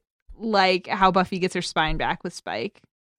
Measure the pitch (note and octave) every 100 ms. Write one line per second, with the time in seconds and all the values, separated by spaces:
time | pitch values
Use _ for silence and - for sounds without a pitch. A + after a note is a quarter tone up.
0 | _ _ _ - A3 G#3 F#3+ F#3 - G3+
1 | F#3+ F#3 F3+ F#3+ F3+ F3+ E3+ - D#3 D#3
2 | B2 E3+ F3 - - G2 G3+ _ _ _
3 | _